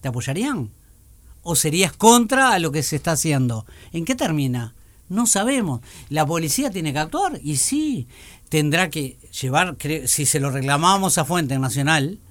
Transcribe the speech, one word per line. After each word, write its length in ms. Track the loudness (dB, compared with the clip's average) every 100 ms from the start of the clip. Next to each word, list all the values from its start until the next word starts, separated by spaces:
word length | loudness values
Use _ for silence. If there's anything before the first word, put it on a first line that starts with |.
¿te 80 | -6
apoyarían? 600 | -6 -4 -2 -2 -2 -6 -10 -20 -20 -20 -20 -20 -16
¿O 140 | -4 0
serías 360 | 0 2 0
contra 600 | 4 8 8 6 4 4
a 60 | 4
lo 120 | 0
que 120 | -2
se 140 | -2 -2
está 160 | -2
haciendo? 520 | -2 0 2 0 -2 -8 -18 -10
¿En 120 | -8 -4
qué 80 |
termina? 640 | -2 -2 0 0 -2 -6 -12 -20 -20 -6
No 180 | -2 0
sabemos. 560 | 2 2 0 -2 -4 -8 -20 -6
¿La 140 | -2
policía 460 | 0 0 -2 -2 -2
tiene 240 | -2 -4
que 60 | -2
actuar? 400 | -4 -2 -2 -4
Y 140 | -4 -2
sí, 500 | 0 0 -2 -4 -6 -14 -20 -20 -4
tendrá 420 | 0 2 0 0
que 260 | -4 -8 -10 -16 -8
llevar, 340 | 0 2 0 -2
cre-, 280 | -6 -4 -2
si 220 | -2 0
se 120 | 0
lo 120 | 0
reclamamos 680 | -2 0 2 4 4 2 0
a 80 | 0
Fuente 320 | 0 0 -2
Nacional 600 | -2 -2 0 2 0 -6 -16